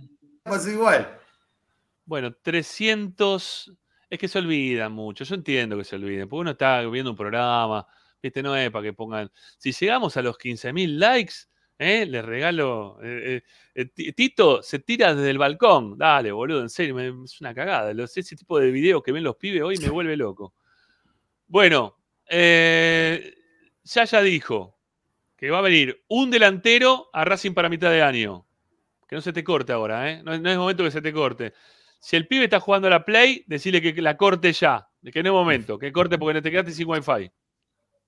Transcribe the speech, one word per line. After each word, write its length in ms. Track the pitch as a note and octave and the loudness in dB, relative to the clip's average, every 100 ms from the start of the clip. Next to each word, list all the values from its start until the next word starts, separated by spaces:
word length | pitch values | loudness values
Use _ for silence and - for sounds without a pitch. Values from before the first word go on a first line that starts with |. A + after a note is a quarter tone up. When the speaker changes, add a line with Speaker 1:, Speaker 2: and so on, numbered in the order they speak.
| C3+ _ _ _ | -20 _ _ _
Speaker 1:
pasó 280 | - G3 F3+ | -6 -4 -4
igual. 480 | G#3+ A3+ C#3+ - - _ _ _ _ _ _ _ _ | 0 4 4 0 -12 _ _ _ _ _ _ _ _
Speaker 2:
Bueno, 300 | - D3+ B2 | -10 -8 -8
trescientos, 1400 | - - E3 D#3 - A3 G#3+ G3+ F3+ G3+ F#3+ - - - F3+ _ _ _ | -8 -4 -4 -4 -4 -2 -2 -6 -2 0 0 -6 -14 -16 _ _ _ _
es 80 | E3+ | -10
que 100 | F3+ | -6
se 100 | G3 | -4
olvidan 540 | E3+ D3+ C3 A#2+ A2 | -2 -2 -2 -2 -4
mucho, 320 | A2 G#2+ G2 | -8 -12 -12
yo 100 | C3+ | -10
entiendo 420 | G3 D3+ C3 A2+ G#2 | -10 -4 -4 -2 -6
que 60 | |
se 120 | G2 G2 | -8 -10
olviden, 320 | G2+ G2 G2 | -8 -8 -8
porque 120 | D3 | -8
uno 80 | F3 | -8
está 320 | C3+ C3+ B2+ | -2 0 2
viendo 280 | A#2 B2 C3 | -2 -4 -6
un 60 | G2+ | -6
programa, 680 | G#2 A#2 B2 A#2+ A2+ G#2+ - _ _ _ | -6 -2 0 0 0 -4 -8 _ _ _
¿viste? 200 | C3+ C3+ | -10 -8
No 120 | C#3 | -4
es 160 | C#3 B2 | -2 -2
para 120 | A2 | -4
que 100 | G#2 | -8
pongan, 380 | G2+ A2+ G#2+ G2+ - - _ | -10 -10 -8 -10 -16 -20 _
si 160 | C3 | -8
llegamos 440 | B2 G3 B3+ G3 C3+ | -4 -2 0 -2 -2
a 40 | |
los 140 | B2 - | -4 -6
quince 360 | B2 A#2 B2 | -10 -10 -8
mil 240 | D#3+ F3 D3 | -4 -4 0
likes, 360 | G#3+ B3+ G3 - - _ _ _ | 2 2 -2 -10 -20 _ _ _
¿eh? 260 | D#3 A3 F#3+ | -2 0 -2
Les 180 | B2 | -6
regalo, 720 | A2+ A#2 E3 E3+ C3+ A#2 G2+ G#2+ | -6 -4 -2 0 -2 -2 -8 -14
eh, 340 | A2+ A#2+ B2+ B2 | -14 -10 -8 -8
eh, 60 | - _ _ | -10 _ _
eh, 120 | - B2+ | -10 -10
Ti-, 260 | - D#3 | -10 -12
Tito 500 | - B3+ - E3+ A#2+ | -2 0 6 6 6
se 180 | - C#3 | 0 -8
tira 340 | - A#3 F#3+ | -4 2 2
desde 160 | D3 C#3 | 4 0
el 80 | C3+ | 2
balcón. 580 | C#3+ D#3 A#3 D#3+ G#2+ G2+ | 0 4 6 6 4 0
Dale, 320 | D#3 C#3+ A2+ | 2 4 2
boludo, 300 | G#2 C3+ D3+ | -4 -4 -4
en 80 | A#2 | -4
serio, 260 | - D#3+ | -4 -4
me, 300 | B2+ B2+ B2+ | -4 -8 -10
es 160 | B2+ - | -18 -16
una 140 | C#3 | -12
cagada. 380 | A#2 F3 D#3 G#2+ | -8 -4 -2 -2
Los, 220 | A2 A#2+ F#3+ | -4 -8 -8
ese 200 | F3+ D#3 | -12 -16
tipo 220 | - D#3 | -4 2
de 120 | C3 | 2
videos 320 | C3 E3+ E3 | 2 2 2
que 100 | - | 0
ven 120 | D3+ | -4
los 120 | D3+ A2 | -4 -6
pibes 260 | G3 F3+ | -6 -4
hoy 160 | D#3+ F#3+ | -2 -4
me 100 | C#3+ | -4
vuelve 280 | D#3+ E3 D3+ | -4 -4 -4
loco. 380 | A2 F#2+ G2 _ _ _ _ _ _ _ _ _ _ | -4 -8 -16 _ _ _ _ _ _ _ _ _ _
Bueno, 500 | F3+ F#3 D3 G#2 - _ _ _ | 4 6 4 0 -8 _ _ _
eh, 1040 | E3+ F3 E3 E3 E3 E3 E3 E3 E3 - - _ _ _ _ | 2 4 6 4 4 2 2 0 -2 -8 -20 _ _ _ _
Yaya 400 | - A#3 A3+ A3 | -4 0 2 4
dijo 560 | G3 D#3+ - A2 F#2 _ _ _ _ _ _ _ | 2 0 -2 -6 -6 _ _ _ _ _ _ _
que 140 | C3+ | -4
va 80 | F3 | 0
a 40 | |
venir 420 | G3 E3 C3 - _ | 4 4 2 -2 _
un 220 | A#3 C4 | -2 2
delantero 800 | A#3+ G#3 F#3+ A#3 A#3+ B3+ C4 - | 4 4 4 2 4 4 2 -2
a 120 | D#3+ | -4
Racing 280 | E3+ F#3+ G3 | -2 -2 -2
para 160 | F3+ E3+ | -2 -2
mitad 220 | E3+ E3+ | 0 2
de 120 | E3 | 4
año. 440 | D3 B2 G#2 F2+ - _ _ _ _ _ _ | 4 2 -2 -6 -16 _ _ _ _ _ _
Que 80 | D3 | -10
no 40 | |
se 120 | F3+ | -8
te 120 | E3+ | -6
corte 280 | D#3+ D3+ B2 | -2 0 0
ahora, 380 | A#2 G#2+ A2+ C#3+ | -2 -2 -2 -4
¿eh? 120 | D#3+ | -6
No, 160 | D#3+ D#3+ | -8 -4
no 120 | F3 | -2
es 60 | F#3 | 0
momento 280 | F#3 F#3 | 0 0
que 60 | E3+ | -2
se 120 | D3 | -2
te 100 | D#3 | -4
corte. 400 | D3+ C3+ A#2+ A2+ - _ _ _ _ | -2 -2 -2 -8 -12 _ _ _ _
Si 160 | - E3 | -2 -2
el 100 | E3 | 0
pibe 180 | C4 | 0
está 160 | A3+ G3+ | 2 2
jugando 280 | G3+ G3 F#3+ | 2 2 4
a 20 | |
la 140 | E3+ | 4
Play, 400 | F3+ A3 B3+ B3+ - | 4 6 6 4 -6
decile 340 | D3+ F#3+ F3+ | -6 0 0
que 200 | D#3+ D#3 | 0 0
la 160 | D#3+ D3 | 0 4
corte 360 | G3 F3+ F3 | 4 4 2
ya. 360 | D#3 D#3+ A#2+ - _ B2 | 2 2 2 -4 _ -8
Que 100 | D#3 | -4
no 80 | F#3 | 2
es 40 | |
momento, 440 | F#3+ E3+ C3+ G#2+ G#2 | 2 2 0 -2 -8
que 140 | C#3 | -4
corte 260 | E3 F3 E3 | -2 0 0
porque 220 | D#3 D#3 | 0 -2
te 100 | D#3 | 0
quedaste 220 | F3 E3+ | -2 -2
sin 160 | D#3 E3 | -6 -4
Wi-Fi. 420 | D#3+ C#3+ A#2 F2+ _ _ _ _ _ _ _ | -2 0 -2 -2 _ _ _ _ _ _ _